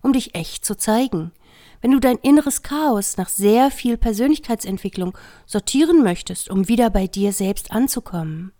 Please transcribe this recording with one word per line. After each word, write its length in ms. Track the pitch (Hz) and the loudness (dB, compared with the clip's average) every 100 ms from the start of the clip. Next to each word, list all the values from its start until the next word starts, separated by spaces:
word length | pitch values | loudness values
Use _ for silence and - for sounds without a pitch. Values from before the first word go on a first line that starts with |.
um 120 | 254 | 2
dich 240 | 262 - - | 0 -2 -8
echt 280 | 165 - | -10 -8
zu 120 | - 208 | -8 -4
zeigen. 560 | - 220 262 165 160 _ _ _ _ _ | 0 0 0 -2 -6 _ _ _ _ _
Wenn 100 | 233 | 2
du 80 | 269 | 4
dein 200 | 262 247 | 4 2
inneres 440 | 254 294 - - | 4 4 4 -6
Chaos 540 | - 294 311 214 196 - | -6 -2 0 0 -2 -6
nach 120 | 185 | -6
sehr 440 | - 202 226 269 | 0 2 4 4
viel 240 | - 240 233 | 0 -4 0
Persönlichkeitsentwicklung 1200 | 233 208 262 302 - 226 190 190 196 - 180 - - - | 0 0 0 0 -2 -8 -6 -8 -6 -6 -6 -8 -20 -20
sortieren 600 | _ 208 - 269 320 339 | _ -6 -2 0 4 6
möchtest, 440 | 220 180 - 180 - | 4 0 -8 -10 -4
um 180 | 190 190 | -2 0
wieder 200 | 226 233 | 2 4
bei 200 | 202 190 | 2 -2
dir 240 | 196 202 | -2 -2
selbst 400 | 190 190 196 - | 0 -2 -4 -4
anzukommen. 800 | 220 269 - - 175 160 156 185 | -2 -2 -2 -6 -8 -6 -8 -12